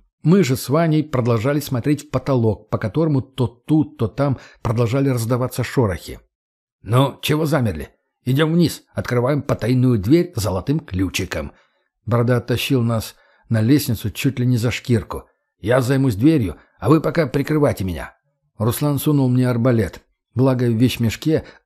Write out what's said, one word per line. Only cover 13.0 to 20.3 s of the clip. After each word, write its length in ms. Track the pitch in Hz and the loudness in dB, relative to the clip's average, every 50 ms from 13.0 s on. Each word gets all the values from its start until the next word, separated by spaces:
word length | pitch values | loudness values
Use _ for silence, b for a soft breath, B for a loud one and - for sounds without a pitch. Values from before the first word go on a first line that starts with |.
| - - - b b b b b b b | -4 -8 -12 b b b b b b b
на 120 | 120 110 | 0 0
лестницу 480 | 110 113 143 143 - - 113 92 - 107 | 2 4 2 2 2 0 -4 -4 -4 -6
чуть 300 | - - - 135 127 - | -6 -2 -2 -2 -2 0
ли 60 | 123 | 0
не 120 | 127 127 117 | 0 0 0
за 140 | 107 127 | 0 -2
шкирку. 540 | 107 - - - 123 110 78 - - - - _ _ _ _ _ _ _ | -4 -4 -2 0 0 0 0 -4 -10 -14 -14 _ _ _ _ _ _ _
«Я 220 | - 110 120 131 | -2 0 0 2
займусь 340 | 127 113 139 135 135 135 107 | 2 2 0 2 2 0 0
дверью, 420 | 95 113 156 165 147 113 87 76 b b b b b | 2 2 4 4 2 0 -2 -6 b b b b b
а 100 | b 107 | b 2
вы 120 | 151 160 | 2 4
пока 260 | - 160 147 175 160 120 | 2 0 0 0 -2 0
прикрывайте 560 | - 139 139 - 151 156 147 131 98 - 95 | 0 -2 -2 0 0 0 2 0 0 -2 -4
меня». 320 | 92 87 80 80 - - _ _ _ _ _ _ _ _ - | -6 -6 -8 -10 -12 -16 _ _ _ _ _ _ _ _ -4
Руслан 420 | 104 117 120 - 147 147 143 131 | -2 -2 0 0 0 -2 0 0
сунул 300 | - 151 151 143 135 127 | 0 0 2 2 2 2
мне 180 | 123 123 127 123 | 2 2 2 2
арбалет. 540 | 123 117 113 131 123 113 104 87 - - - _ _ _ _ _ | 0 0 2 2 2 2 0 -2 -4 -12 -20 _ _ _ _ _